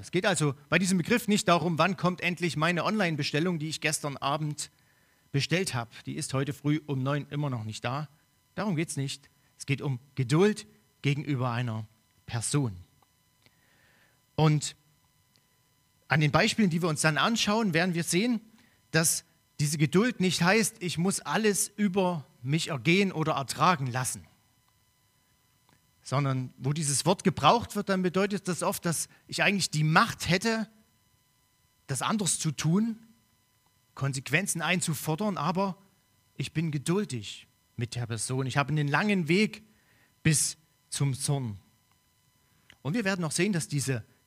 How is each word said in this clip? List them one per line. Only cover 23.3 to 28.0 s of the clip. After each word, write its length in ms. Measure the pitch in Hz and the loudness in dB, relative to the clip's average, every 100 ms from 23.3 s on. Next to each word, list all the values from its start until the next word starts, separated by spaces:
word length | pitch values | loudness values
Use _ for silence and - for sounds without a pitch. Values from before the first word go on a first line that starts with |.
ertragen 520 | 135 131 120 160 165 135 | -2 -4 2 2 2 -2
lassen. 400 | 120 123 101 85 _ _ _ _ _ _ _ _ _ _ _ _ _ _ _ _ _ | -4 -4 -8 -14 _ _ _ _ _ _ _ _ _ _ _ _ _ _ _ _ _
Sondern 480 | - 135 139 131 127 - | -4 0 0 -2 -4 -6
wo 160 | 131 | -4
dieses 320 | 147 143 135 165 | -2 -2 0 0
Wort 180 | 196 | 2
gebraucht 520 | 185 - 143 226 - 208 | 0 2 4 4 0 -6
wird, 120 | 202 | -2
dann 140 | 190 | 0